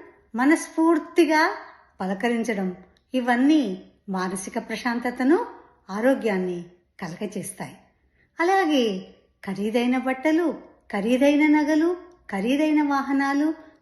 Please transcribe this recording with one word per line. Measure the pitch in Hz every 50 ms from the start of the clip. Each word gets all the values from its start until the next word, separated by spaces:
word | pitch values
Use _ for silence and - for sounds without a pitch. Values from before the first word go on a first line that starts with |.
| - - _ _ _ _ -
మనస్ఫూర్తిగా | 220 254 285 330 330 - - - 320 320 330 339 311 - - - - 330 285 311 302 320 381 415 - - - - - _ _ _ _
పలకరించడం, | 196 185 202 190 240 240 240 226 226 - 220 196 190 185 180 - - _ _ _ _ _ -
ఇవన్నీ | 254 240 247 240 240 262 285 320 302 254 202 185 190 - - _ _ _ -
మానసిక | 190 185 185 185 190 185 - 220 - - 226 -
ప్రశాంతతను, | 220 202 - 247 233 240 240 247 247 247 254 269 330 427 494 - - - - _ _ _ _ -
ఆరోగ్యాన్ని | 190 208 226 262 269 220 202 220 196 185 185 180 175 175 175 - - _ _ _ _ -
కలగచేస్తాయి. | 190 165 170 - 214 196 - 196 165 - - - 156 - - - _ _ _ _ _ _ _ _ _ _ _ -
అలాగే | 330 359 392 392 370 302 302 262 240 220 190 185 185 - - _ _ _ _ _ -
ఖరీదైన | 202 190 190 202 220 214 240 240 247 254 262
బట్టలు, | 247 262 262 262 - 311 320 330 349 302 214 - - - _ _ _ _
ఖరీదైన | - 202 190 226 254 247 277 285 294 285 302
నగలు, | 302 294 302 294 285 311 302 320 349 359 349 - - - _ _ -
ఖరీదైన | 202 196 190 240 277 285 311 311 302 302
వాహనాలు, | 294 285 285 277 254 262 277 269 277 277 285 285 302 320 311 - - - _ _